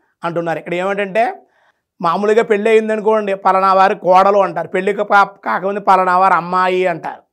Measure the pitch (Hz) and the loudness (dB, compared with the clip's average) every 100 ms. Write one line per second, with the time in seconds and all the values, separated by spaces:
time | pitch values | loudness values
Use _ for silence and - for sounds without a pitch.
0 | _ _ 170 170 165 156 175 175 190 202 | _ _ -8 -6 -6 -6 -6 -6 -4 -4
1 | 202 202 254 403 _ _ _ _ _ _ | -4 -2 -4 -4 _ _ _ _ _ _
2 | 170 180 208 214 220 202 220 220 220 220 | -4 -2 0 0 2 0 2 2 2 -2
3 | 208 220 196 190 190 190 190 190 196 214 | 0 0 -2 -2 0 2 2 4 2 2
4 | 165 185 196 202 185 170 160 185 190 196 | 2 4 4 2 0 -4 -6 -4 -4 -4
5 | 202 202 196 - - 214 190 202 202 185 | 0 2 2 -2 -6 -4 -4 -4 2 2
6 | 180 180 190 170 175 180 185 185 185 165 | 2 2 2 2 0 -2 0 0 -2 -4
7 | 151 - _ | -10 -14 _